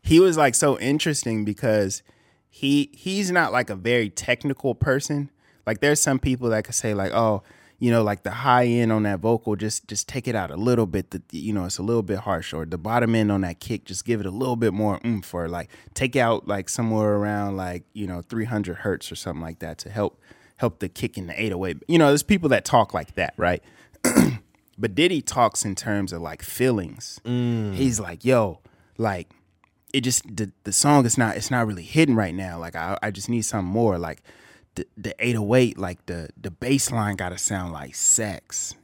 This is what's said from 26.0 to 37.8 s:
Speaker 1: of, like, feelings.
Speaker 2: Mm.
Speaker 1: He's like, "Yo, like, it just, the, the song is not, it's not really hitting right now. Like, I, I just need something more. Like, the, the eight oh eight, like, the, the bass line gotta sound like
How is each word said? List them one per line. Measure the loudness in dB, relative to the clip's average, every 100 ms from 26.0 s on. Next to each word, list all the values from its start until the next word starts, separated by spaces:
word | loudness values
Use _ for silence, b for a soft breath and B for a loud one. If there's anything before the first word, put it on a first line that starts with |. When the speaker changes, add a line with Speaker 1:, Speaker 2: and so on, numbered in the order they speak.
| -2
Speaker 1:
of, | -6
like, | -8 -10
feelings. | -12 0 2 2 -4 -12 -16 -12 -6
Speaker 2:
Mm. | -2 0 -2 -4
Speaker 1:
He's | 0 0 0
like, | -6 -4
"Yo, | 2 4 2 -4 b b b -4
like, | -2 -2 -10 _ _ _ _ _ _
it | -2
just, | 0 -2 -4 -8
the, | -8 _ -2
the |
song | 2 6 6 6
is | 2
not, | 0 -2
it's | -2
not | 0 0
really | -4
hitting | 0 4 4
right | 4 2 -4
now. | -8 -10
Like, | -10 -6
I, | -6 -4
I | -4
just | -6 -4
need | -4
something | -2 -4 -2
more. | 2 2 2
Like, | -4 -10 B B B B B -12
the, | -12 -10
the | -12 -4
eight | -2 0
oh | 2 4
eight, | 4 0
like, | -8 -8 -10
the, | -10 -10 -12
the | -14
bass | -8 -2 0 0
line | -2 -2 -4
gotta | -6 -6
sound | -4 -4 -6
like | -10